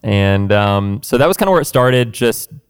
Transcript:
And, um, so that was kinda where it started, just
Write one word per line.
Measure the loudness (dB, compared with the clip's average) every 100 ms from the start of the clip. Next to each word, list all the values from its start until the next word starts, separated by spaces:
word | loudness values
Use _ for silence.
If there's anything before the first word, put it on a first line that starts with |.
And, | -2 0 2 0 2
um, | 2 2 0 -2 -6
so | -4 0
that | 0
was | 0
kinda | 0
where | 0
it | 0
started, | 0 2 2 0
just | -2 -2 -2 -8 -16 -6